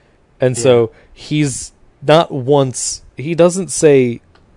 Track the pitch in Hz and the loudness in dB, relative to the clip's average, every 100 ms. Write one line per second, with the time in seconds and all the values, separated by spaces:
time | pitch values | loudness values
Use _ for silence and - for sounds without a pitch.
0 | _ _ _ _ 127 120 131 120 113 - | _ _ _ _ -2 0 2 2 2 -4
1 | _ - - 151 147 120 - _ _ _ | _ -20 -6 -4 -4 -6 -14 _ _ _
2 | 139 156 170 147 123 143 135 123 - - | 2 2 2 -4 0 0 0 -4 -10 -10
3 | - - 131 160 175 175 165 - 156 139 | -16 -14 -6 0 2 0 -6 0 4 4
4 | 123 117 - _ _ | 2 -4 -14 _ _